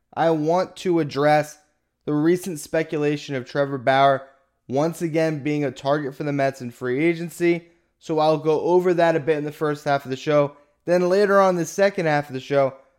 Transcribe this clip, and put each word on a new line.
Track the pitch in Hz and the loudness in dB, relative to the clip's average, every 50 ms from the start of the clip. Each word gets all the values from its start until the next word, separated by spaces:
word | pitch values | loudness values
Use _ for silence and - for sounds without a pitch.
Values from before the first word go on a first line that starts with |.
| _ _ - | _ _ -4
I | - 151 165 | -2 0 0
want | 165 156 147 156 170 180 185 - - - | 0 0 0 0 0 0 -2 -4 -6 -6
to | - 190 170 165 | -2 0 0 0
address | 156 143 113 135 147 151 151 151 147 147 - - _ _ _ _ _ _ _ _ _ | 0 -2 -2 0 2 4 4 2 2 -2 -8 -20 _ _ _ _ _ _ _ _ _
the | - 151 | -4 -2
recent | 147 151 165 180 180 180 196 170 147 | 0 2 2 2 0 -2 -6 -10 -10
speculation | - - - 160 160 160 175 151 147 147 151 143 - - 143 | -8 -6 -4 -4 -4 -4 -4 -2 -2 -2 -2 -4 -6 -8 -8
of | 131 120 - | -8 -8 -6
Trevor | - 147 143 139 139 135 | -4 -4 -2 -2 -4 -4
Bauer | 117 131 135 135 139 139 135 135 - - _ _ _ _ _ _ _ - | 0 0 2 4 4 4 4 2 -4 -10 _ _ _ _ _ _ _ -6
once | 123 135 151 165 165 - 175 | -2 -2 -2 -2 -4 -6 -6
again | 165 147 160 160 160 160 147 127 | -4 -2 -2 0 -2 -2 -4 -4
being | 151 151 147 147 | -4 -4 -2 -4
a | 139 - | -4 -6
target | - - 139 143 151 151 131 139 | -6 -2 -2 -2 -2 -2 -4 -8
for | - 156 | -8 -6
the | 147 143 | -4 -2
Mets | 143 135 135 135 - | 0 -2 -2 -2 -6
in | 127 120 | -10 -14
free | 117 - 127 127 123 135 156 | -12 -8 -6 -4 -2 0 0
agency. | 170 170 160 170 170 - - 170 170 175 170 165 _ _ _ _ _ _ _ | 0 0 -2 -6 -10 -6 -2 0 0 0 0 -4 _ _ _ _ _ _ _
So | - - 165 156 | -8 -4 -2 2
I'll | 156 156 156 151 | 2 2 2 2
go | 143 160 156 135 | 2 0 0 0
over | 101 151 175 180 180 185 180 | 2 2 2 4 4 2 2
that | 165 170 165 165 | 2 2 2 2
a | 160 | 2
bit | 135 156 156 | 0 0 -2
in | 147 147 | -2 -4
the | 151 | -6
first | 147 - 160 151 147 147 - | -6 -4 -4 -4 -4 -4 -2
half | 147 143 139 - | -2 -2 -2 -2
of | 127 131 | -6 -10
the | |
show. | 131 - 156 147 147 143 139 - - _ _ _ _ _ | -6 -2 0 2 2 2 0 -2 -10 _ _ _ _ _
Then | - 175 180 180 175 | 0 0 2 2 2
later | 185 202 208 190 196 196 | 4 4 4 4 6 4
on | 196 190 | 4 4
in | 185 | 2
the | 175 165 | 0 -2
second | - - - 196 202 196 - 185 | -4 -2 0 0 0 0 0 0
half | 160 147 147 143 - | 0 0 0 -2 -4
of | 127 | -8
the | 131 | -10
show, | 131 - 143 139 139 131 131 - _ _ _ | -6 0 2 2 2 2 0 -6 _ _ _